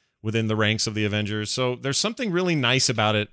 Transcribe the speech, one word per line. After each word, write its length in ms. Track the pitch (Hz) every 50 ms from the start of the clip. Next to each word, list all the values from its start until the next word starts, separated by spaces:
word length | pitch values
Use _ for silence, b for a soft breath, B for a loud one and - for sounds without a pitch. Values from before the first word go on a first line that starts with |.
| _ _ _ _ -
within 240 | 107 107 113 113
the 100 | 110 110
ranks 300 | 107 110 104 110 107 -
of 80 | - 107
the 100 | 107 107
Avengers. 460 | 104 101 107 104 98 107 107 107 101
So 240 | - - 127 127 127
there's 220 | 117 120 135 139 -
something 320 | - 208 233 - 262 220 170
really 220 | 175 185 180 170
nice 340 | 151 131 117 123 131 - -
about 280 | 123 110 110 107 107
it 120 | 107 104 -